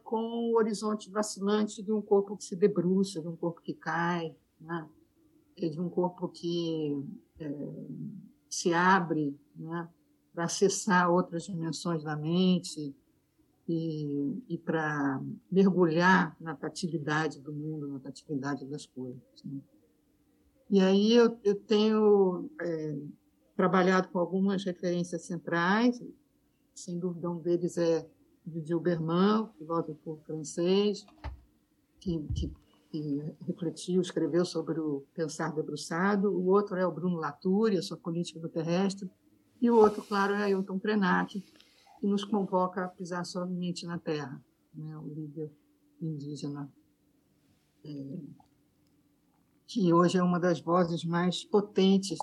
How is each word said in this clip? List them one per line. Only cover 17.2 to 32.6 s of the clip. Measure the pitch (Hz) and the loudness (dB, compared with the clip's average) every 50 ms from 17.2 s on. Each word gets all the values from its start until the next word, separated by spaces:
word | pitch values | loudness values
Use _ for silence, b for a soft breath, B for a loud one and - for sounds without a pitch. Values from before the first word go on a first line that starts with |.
| 160 147 135 135 | 0 -2 -4 -6
do | 131 151 151 | -12 -12 -10
mundo, | 147 151 156 156 151 143 143 | -8 -6 -6 -6 -6 -8 -8
na | 139 131 | -10 -10
tatilidade | 131 139 139 - - - 151 131 131 143 143 131 139 | -12 -14 -16 -16 -10 -6 -6 -4 -4 -4 -6 -6 -6
das | 135 147 147 - | -10 -12 -12 -12
coisas, | - _ 127 127 127 123 131 - _ _ - - | -14 _ -12 -12 -10 -12 -14 -18 _ _ -16 -14
né? | - 139 139 - _ _ _ _ _ _ _ _ _ _ _ _ _ _ _ _ _ _ _ _ - | -12 -12 -12 -12 _ _ _ _ _ _ _ _ _ _ _ _ _ _ _ _ _ _ _ _ 2
E | 202 196 | 4 4
aí | 190 190 196 202 208 220 233 | 6 6 6 6 6 6 8
eu, | 240 233 233 233 - - | 8 8 6 4 2 0
eu | 202 202 | 0 0
tenho, | 202 - - 220 208 214 220 220 214 214 208 208 196 190 185 180 175 175 - - - | 0 0 2 2 4 4 4 4 6 6 6 8 6 6 4 2 -2 -6 -10 -10 -8
é, | 170 170 165 160 156 156 147 147 147 147 - - _ _ _ _ _ _ _ | -6 -4 -4 -4 -4 -6 -6 -8 -8 -10 -14 -18 _ _ _ _ _ _ _
trabalhado | - 185 180 175 190 180 185 185 185 185 - | 0 2 4 4 4 4 4 4 2 2 0
com | - 185 | -2 -2
algumas | 170 165 185 190 190 196 196 185 196 | -2 0 0 2 2 2 2 0 -2
referências | 185 175 - 196 180 175 175 175 175 175 165 - | -4 -6 -4 -4 -2 -2 -2 -2 -4 -6 -8 -8
centrais, | - 180 165 - - 170 170 170 185 202 220 240 247 240 - - - - _ _ _ _ _ _ _ _ _ _ _ _ | -8 -8 -8 -4 -2 0 0 2 2 4 4 4 4 2 0 -6 -16 -16 _ _ _ _ _ _ _ _ _ _ _ _
sem | - - 185 175 175 | -18 -12 -10 -6 -4
dúvida | 175 180 170 165 175 175 | -4 -4 -4 -4 -6 -6
um | 175 165 | -6 -4
deles | 151 175 175 165 175 170 - | 0 0 0 0 0 -2 -2
é | 175 170 165 165 160 151 - _ _ _ _ _ _ _ | 0 2 2 2 0 -2 -6 _ _ _ _ _ _ _
Didier | 170 156 165 151 151 170 165 | -10 -10 -8 -4 -2 -2 0
Berman, | 147 175 170 160 160 160 170 180 190 208 214 220 220 220 - _ | 0 0 0 0 0 0 2 4 4 4 4 2 0 -4 -10 _
filósofo | 156 156 165 165 156 156 147 - _ 165 156 151 - | -8 -4 -2 -2 -2 -4 -8 -12 _ -12 -12 -12 -10
francês, | - 156 160 151 - - 180 170 180 190 202 208 208 196 - - - _ _ - - - - _ _ _ _ _ _ _ _ _ _ _ _ | -10 -10 -8 -8 -8 -4 -2 2 2 4 4 4 2 0 -2 -8 -16 _ _ -12 -12 -12 -12 _ _ _ _ _ _ _ _ _ _ _ _
que, | - 190 165 156 143 - 147 | -6 -4 -4 -4 -4 -6 -4
que, | - - - - - | -4 -4 -6 -8 -12